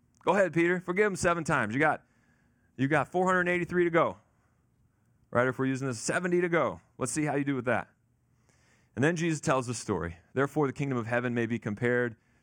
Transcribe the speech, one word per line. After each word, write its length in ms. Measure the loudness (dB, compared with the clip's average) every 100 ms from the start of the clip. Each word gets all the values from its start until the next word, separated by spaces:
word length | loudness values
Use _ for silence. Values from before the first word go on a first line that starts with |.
| _ _
Go 100 | 0
ahead, 200 | 2 2
Peter. 280 | 2 2 0 -2
Forgive 220 | 0 0
him 80 | 2
seven 280 | 0 0
times. 300 | 0 0 0
You 60 | 0
got, 240 | 0 0 _ _ _ _ _ _ _ -4
you 120 | 0
got 200 | 0 0
four 180 | 0 2
hundred 240 | 2 2
eighty-three 360 | 0 0 0 2
to 40 |
go. 280 | 4 2 0 _ _ _ _ _ _ _ _ _ _ _
Right, 160 | 0 2
if 100 | 0
we're 80 | -2
using 220 | -2 -4
this, 100 | -6
seventy 440 | -4 -2 0 0
to 80 | 2
go. 300 | 2 0 -2 -12 -8
Let's 120 | -6
see 140 | -2 -2
how 100 | 0
you 80 |
do 120 | -2 -2
with 100 | 0
that. 220 | -2 -2 _ _ _ _ _ _ _ _ _ _ 0
And 80 |
then 120 | 0 2
Jesus 240 | -2 -2
tells 240 | 0 0 0
the 80 |
story. 440 | -6 -4 -4 -4 -8 _ -2
"Therefore, 320 | -2 0 -2
the 60 |
kingdom 260 | -2 -4 -4
of 80 | -2
heaven 260 | -2 0
may 140 | 0 -2
be 100 | -2
compared 580 | -4 -2 0 0 -2 -6 _ _